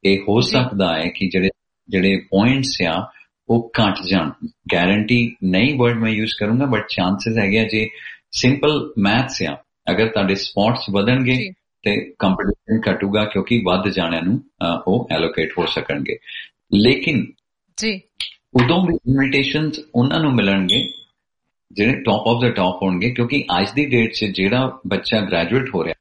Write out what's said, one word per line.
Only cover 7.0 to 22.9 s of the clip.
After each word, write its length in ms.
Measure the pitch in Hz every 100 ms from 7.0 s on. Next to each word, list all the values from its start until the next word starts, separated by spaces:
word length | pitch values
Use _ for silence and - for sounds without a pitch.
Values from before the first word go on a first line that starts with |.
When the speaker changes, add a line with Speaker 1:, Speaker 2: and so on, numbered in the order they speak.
| 90 98 - 113
Speaker 1:
ਹੈਗੇ 220 | 98 107
ਆ, 40 |
ਜੇ 260 | 110 110 110 - - - _
ਸਿੰਪਲ 640 | - 123 139 147 151 - -
ਮੈਥਸ 460 | 98 113 127 -
ਆ, 140 | 82 69 _ _ -
ਅਗਰ 180 | 92 110
ਤੁਹਾਡੇ 280 | 110 95 95
ਸਪੌਟਸ 500 | - - 104 120 -
ਵਧਣਗੇ 440 | 101 101 131 127 127
Speaker 2:
ਜੀ। 160 | 104 92 _ _
Speaker 1:
ਤੇ 300 | 107 104 - -
ਕੰਪੀਟੀਸ਼ਨ 720 | 98 95 98 - - 113 107
ਘਟੂਗਾ, 340 | 92 98 104 104
ਕਿਉਂਕਿ 360 | 98 92 120 92
ਵੱਧ 240 | 92 98
ਜਾਣਿਆਂ 320 | 92 85 82
ਨੂੰ, 160 | 85 120
ਅਹ, 440 | - _ 85 85 -
ਉਹ 200 | 104 -
ਐਲੋਕੇਟ 420 | 80 82 - 80 -
ਹੋ 60 | 82
ਸਕਣਗੇ। 520 | - - 73 67 - - - - _ _
ਲੇਕਿਨ 540 | 101 113 139 - 135 - - _ _ _ -
Speaker 2:
ਜੀ। 240 | 220 190 _ _ - - _ 127
Speaker 1:
ਉਦੋਂ 220 | 123 175 185
ਵੀ 100 | 165
ਇਨਵੀਟੇਸ਼ਨਸ 840 | 120 135 135 139 139 151 156 - - 120
ਉਹਨਾਂ 240 | 131 156
ਨੂੰ 160 | 156 123
ਮਿਲਣਗੇ 540 | 98 98 92 110 - - - _ _ _ _ _ _
ਜਿਹੜੇ 200 | 98 107
top 420 | 139 - 104 113
of 120 | 120 123
the 100 | -
top 220 | 92 90
ਹੋਣਗੇ, 300 | 95